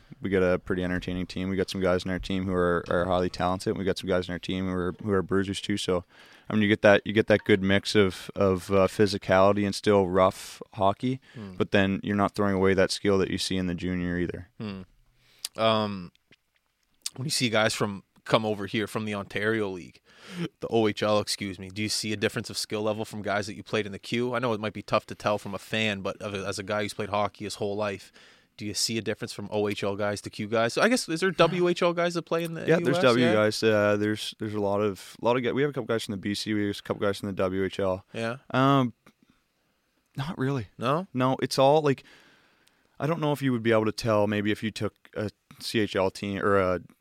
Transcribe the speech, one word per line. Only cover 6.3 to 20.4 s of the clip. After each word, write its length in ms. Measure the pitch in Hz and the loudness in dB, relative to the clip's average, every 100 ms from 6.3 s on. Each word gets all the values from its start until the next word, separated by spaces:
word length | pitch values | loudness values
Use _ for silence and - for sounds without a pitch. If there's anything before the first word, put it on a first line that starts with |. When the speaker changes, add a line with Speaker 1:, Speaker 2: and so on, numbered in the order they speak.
| - _ | -20 _
Speaker 1:
I 60 | |
mean, 80 | 107 | 0
you 60 | 104 | 4
get 120 | 107 | 6
that, 200 | 107 101 | 8 6
you 80 | - | 6
get 140 | 104 107 | 0 4
that 180 | 104 | 4
good 180 | - 107 | 6 4
mix 320 | 95 98 - | 6 2 4
of, 360 | 110 98 - - | 4 4 2 -10
of, 360 | - 98 92 87 | 0 2 2 2
uh, 160 | 98 92 | 4 4
physicality 800 | - 104 98 - 95 98 104 101 | 4 2 2 2 6 6 4 0
and 80 | |
still 340 | 95 - 101 92 | 0 4 4 4
rough 540 | 92 92 - - - - | 4 4 2 -10 -16 -16
hockey, 460 | - 98 101 127 131 - | 0 2 2 -4 -4 -8
Speaker 2:
Hmm. 220 | - 101 92 | -18 -18 -6
Speaker 1:
but 140 | 98 | 0
then 280 | 107 95 98 | 2 2 0
you're 140 | 95 101 | -2 0
not 180 | 101 | 0
throwing 200 | - 104 | 2 0
away 180 | 95 95 | 4 4
that 180 | 92 92 | 4 2
skill 280 | - 101 98 | 2 2 2
that 120 | 92 | 2
you 60 | 92 | -2
see 220 | - 92 | -4 -2
in 80 | 92 | -2
the 80 | |
junior 420 | 87 90 92 87 87 | -4 -4 -4 -2 -2
either. 320 | 85 - 90 _ | -4 -6 -14 _
Speaker 2:
Hmm. 1040 | 110 95 90 _ _ _ _ _ - - | -12 -12 -16 _ _ _ _ _ -16 -2
Um, 520 | 110 110 107 98 87 - _ _ _ _ _ _ _ _ - - | 2 2 0 -4 -10 -16 _ _ _ _ _ _ _ _ -14 -8
when 100 | 135 | -6
you 40 | |
see 200 | - 127 | -2 0
guys 240 | 107 110 | 2 2
from, 280 | - 110 98 - _ | 0 -4 -4 -14 _
come 220 | - 120 110 | -2 0 0
over 200 | 104 101 | -2 -4
here 200 | 117 101 | -4 -4
from 180 | 113 | -4
the 100 | 107 | -6
Ontario 540 | 101 95 101 104 113 101 | -6 -6 -4 -2 -2 -2
League, 320 | 92 65 - _ - - 185 | -6 -12 -20 _ -20 -18 -10